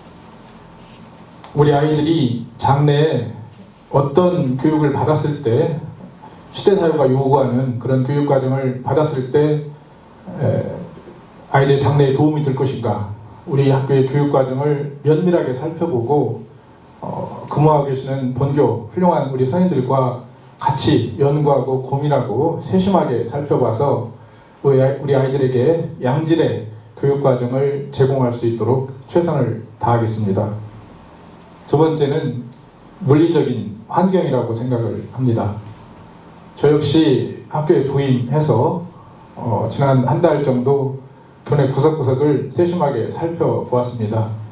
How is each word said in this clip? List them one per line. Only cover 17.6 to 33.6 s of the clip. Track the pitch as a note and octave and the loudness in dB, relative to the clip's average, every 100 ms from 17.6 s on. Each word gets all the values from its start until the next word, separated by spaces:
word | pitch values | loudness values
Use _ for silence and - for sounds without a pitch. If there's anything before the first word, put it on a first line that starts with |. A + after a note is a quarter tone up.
| D#3 D3 C#3 | 4 4 0
계시는 | B2+ C3 C3+ B2 | -4 -6 -6 -4
본교 | - C#3 C#3+ A#2 G#2+ - | -2 0 2 2 0 -6
훌륭한 | F#3 F3 D#3 C3 | 0 2 2 -2
우리 | C3 C3 | -2 0
선생님들과 | F3+ F#3 C3 B2+ C3+ B2+ A2 - - - - | 2 2 0 0 0 0 -4 -12 -20 -20 -6
같이 | - - E3 B2 A2 - | -4 0 2 2 0 0
연구하고 | C#3+ D3+ D3 C#3 C3 C3 | 0 2 2 0 0 -4
고민하고 | - C#3 D3 C3+ G#2+ A2+ E3 - | -4 -4 0 0 0 -2 -2 -4
세심하게 | - F#3+ G3 F3 C#3+ A#2 | -2 0 2 2 0 -2
살펴봐서 | - D3 D3 C3+ A#2 G#2+ C#3 A#2+ - - - - - - | -4 -6 -2 0 0 0 0 -2 -6 -14 -20 -20 -20 -4
우리 | C#3 C3 | 2 4
아이-, | C3+ - | 2 0
우리 | C#3+ C3 | 0 0
아이들에게 | C3 - B2+ A#2+ C#3+ E3+ - - | 0 0 0 2 2 0 -4 -4
양질의 | B2 D3+ D#3 D#3+ B2+ G#2 - - - - | -2 -2 2 2 2 -2 -8 -16 -20 -2
교육 | C#3 C#3 | 0 2
과정을 | C#3 B2 A#2+ C3 C#3+ C#3+ - | 2 2 0 0 0 -2 -6
제공할 | - C3 C3+ A#2+ | 0 0 2 0
수 | A#2 A#2 | 0 -2
있도록 | A2+ A2 C3 - - - | 0 0 0 -2 -12 -2
최선을 | F3 E3 D3 A2+ G#2 - - | 0 0 0 -2 -4 -10 -6
다하겠습니다. | - A#2 A2 G#2+ G2 G#2 G2+ - - - - - - - - - - - - | 0 0 0 -2 -2 -2 -2 -6 -14 -20 -20 -20 -20 -20 -20 -20 -20 -20 -2
두 | D3 | 2
번째는 | D#3 D3 C#3 D3+ B2 A#2+ - - - - - - | 2 2 0 0 -2 -6 -10 -18 -20 -20 -20 -6
물리적인 | B2+ D#3 E3+ D#3 B2 A2 | 4 4 6 2 0 -4